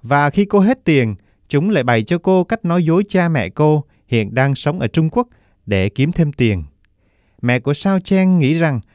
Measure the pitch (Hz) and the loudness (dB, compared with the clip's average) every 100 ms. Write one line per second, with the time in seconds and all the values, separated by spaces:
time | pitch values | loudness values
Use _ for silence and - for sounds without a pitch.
0 | 117 143 143 196 202 202 196 262 - 147 | 0 0 2 0 2 2 2 0 2 2
1 | 113 101 _ _ _ 143 190 190 123 117 | 0 -4 _ _ _ -2 0 0 2 0
2 | 110 175 - 185 180 226 170 175 160 170 | 0 -2 2 0 0 -4 -2 0 2 0
3 | 202 185 170 151 92 - 151 151 - _ | 0 -2 0 -2 -4 0 2 2 -4 _
4 | _ 117 101 117 135 135 151 175 131 165 | _ -2 -2 0 0 0 -4 -4 -4 -2
5 | 160 240 240 _ _ _ - 98 98 - | 0 -2 -4 _ _ _ -4 -2 -2 -2
6 | 143 175 151 - 117 95 73 _ _ _ | -2 0 -2 0 -2 -2 -8 _ _ _
7 | _ _ _ _ 120 123 131 143 196 190 | _ _ _ _ -2 -2 -2 -4 -2 -2
8 | 185 190 190 180 135 160 165 123 - | 0 0 2 2 2 0 0 -2 -8